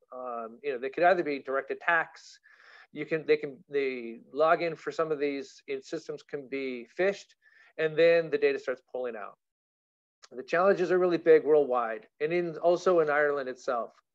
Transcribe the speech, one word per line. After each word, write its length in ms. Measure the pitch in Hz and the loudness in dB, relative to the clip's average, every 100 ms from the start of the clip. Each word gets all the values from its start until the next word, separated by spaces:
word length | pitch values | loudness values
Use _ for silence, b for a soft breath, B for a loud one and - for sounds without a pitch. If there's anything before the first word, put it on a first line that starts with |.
| _ 127 | _ -14
Um, 440 | 123 117 113 117 | -10 -10 -10 -10
you 120 | 143 | -8
know, 40 | 127 | -6
they 120 | 135 | -6
could 140 | 135 | 2
either 200 | 175 185 | 2 2
be 160 | 147 139 | 0 -4
direct 320 | 135 135 - | -4 -6 -6
attacks. 680 | 135 - 165 156 - - - b b b b b 147 | -6 -2 0 -2 -10 -20 -20 b b b b b -12
You 120 | 151 | -6
can, 180 | 160 147 | -4 0
they 120 | 151 | 0
can, 200 | 147 123 - | 0 -12 -6
the 520 | 143 135 127 117 117 - 135 | -4 -2 -4 -10 -14 -8 0
login 420 | 156 170 170 156 | 2 2 0 -6
for 140 | - | -8
some 200 | 143 160 | -6 -4
of 60 | 147 | -2
these 460 | 143 139 135 - - | -4 -4 -10 -16 -12
in 140 | 135 | -12
systems 400 | - 120 - 147 | -10 -12 -10 -14
can 260 | - 147 127 | -12 -14 -10
be 400 | 135 135 123 117 - | -8 -8 -10 -10 -4
phished, 360 | 190 196 - _ b b b b | -2 -2 -8 _ b b b b
and 180 | 160 156 | -2 4
then 320 | 165 170 165 | 4 4 2
the 80 | 143 | 0
data 220 | 143 135 | 0 0
starts 240 | - 127 _ | -4 -8 _
pulling 240 | 127 127 110 | -8 -8 -8
out. 200 | 98 - _ _ _ _ _ _ _ _ - | -14 -18 _ _ _ _ _ _ _ _ -20
The 120 | 120 | -16
challenges 480 | - 165 190 175 175 | -4 2 4 4 2
are 80 | 180 | 2
really 180 | 180 165 | 2 2
big 260 | 165 156 | 6 6
worldwide, 600 | 139 151 135 123 113 110 - - | 6 4 4 0 -2 -6 -12 -8
and 100 | 151 | -4
in, 240 | 175 175 156 | -2 -4 -2
also 420 | 170 175 185 175 | 2 2 4 4
in 100 | 151 | 4
Ireland 400 | 143 147 143 127 | 2 2 0 -6
itself. 440 | 127 - 120 107 _ _ | -8 -6 -4 -6 _ _